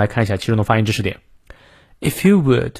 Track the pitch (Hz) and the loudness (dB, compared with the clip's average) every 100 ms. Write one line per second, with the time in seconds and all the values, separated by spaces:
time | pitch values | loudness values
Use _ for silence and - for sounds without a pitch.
0 | 104 - 107 98 - 113 104 110 107 110 | 0 0 -2 -2 -2 0 0 0 0 -2
1 | 98 - _ - - - - _ _ _ | -4 -8 _ -20 -20 -20 -20 _ _ _
2 | - - 185 202 139 123 123 | -6 0 2 4 4 0 0